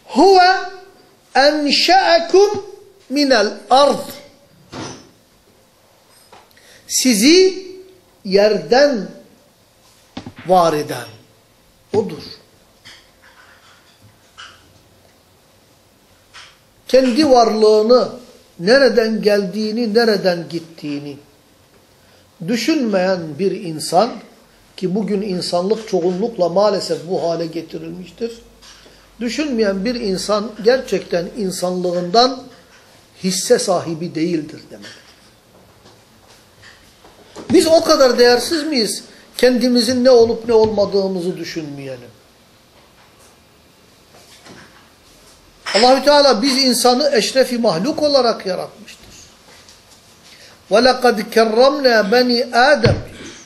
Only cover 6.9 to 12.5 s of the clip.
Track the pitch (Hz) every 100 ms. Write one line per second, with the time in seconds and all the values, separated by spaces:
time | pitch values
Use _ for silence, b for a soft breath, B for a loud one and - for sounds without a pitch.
6.9 | - 254 202 262 359 381 - - - -
7.9 | _ _ _ 196 196 214 202 156 247 285
8.9 | 233 170 - - _ _ _ _ _ _
9.9 | _ _ - - - 160 185 165 151 135
10.9 | 131 120 - _ _ _ _ _ _ _
11.9 | 202 190 151 - - _